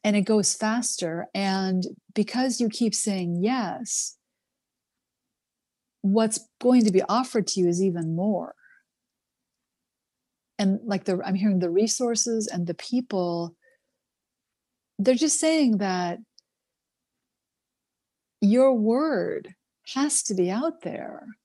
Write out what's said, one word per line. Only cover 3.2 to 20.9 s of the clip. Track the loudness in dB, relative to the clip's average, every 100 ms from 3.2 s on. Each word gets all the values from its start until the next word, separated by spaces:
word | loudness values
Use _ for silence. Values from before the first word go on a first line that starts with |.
| -2 0
yes, | 0 0 -4 -6 -6 -6 -6 -12 _ _ _ _ _ _ _ _ _ _ _ _ _ _ _ _ _ _
what's | 0 2 2 -2 -10 _
going | 4 6
to | 6
be | 4
offered | 2 0 0 -2 0
to | 2
you | 2
is | 2
even | 0 0 -4 -2
more. | 0 -2 -6 -16 _ _ _ _ _ _ _ _ _ _ _ _ _ _ _ _ _ _ _ -2
And, | 0 0
like, | -2 -4
the, | -2 -4
I'm | -2
hearing | 0 2 2
the | 2
resources | 2 2 0 -2 -2 -2 -2 -4
and | -6 -6
the |
people, | -8 -4 -4 -2 -2 -2 -4 -6 -12 _ _ _ _ _ _ _ _ _ _ _ _ _ 0
they're | 2
just | 2 2 2
saying | 2 4 4 2
that | 0 -2 -4 -6 -14 _ _ _ _ _ _ _ _ _ _ _ _ _ _ _ _ _ _ _ _ _
your | 4 6 4
word | 4 2 2 0 0 -2 -6 -10 -20 _ _ -8
has | -2 0 0
to | -2
be | 0 0
out | 0 -4 -6
there. | -12